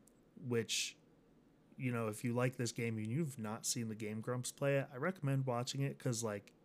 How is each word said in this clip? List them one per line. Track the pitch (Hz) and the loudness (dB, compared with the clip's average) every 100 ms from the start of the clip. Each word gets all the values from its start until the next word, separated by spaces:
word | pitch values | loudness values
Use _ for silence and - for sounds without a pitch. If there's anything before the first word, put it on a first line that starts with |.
| - - - - 131 | -20 -20 -20 -12 0
which, | 120 110 - - - - - - - - - - - | 0 2 0 -2 -6 -20 -20 -20 -20 -20 -20 -20 -4
you | 131 | 0
know, | 120 113 | 2 0
if | 107 | 0
you | 131 | 0
like | 120 127 123 | 4 4 2
this | 117 | -2
game | - 117 110 | 0 -2 0
and | 107 | 0
you've | 131 165 123 | 0 0 -2
not | 107 110 - | -4 -2 -2
seen | 127 113 | -2 -2
the | |
Game | 107 107 110 | -4 -4 -4
Grumps | 110 123 123 | -2 -2 -4
play | - 139 139 | 0 2 2
it, | 135 | 0
I | 127 | -2
recommend | 160 185 139 135 | -4 0 2 2
watching | 131 120 123 139 | 2 0 0 0
it, | 139 - | -2 0
'cause, | 135 113 | -2 0
like, | 113 101 101 - | 0 -2 -6 -20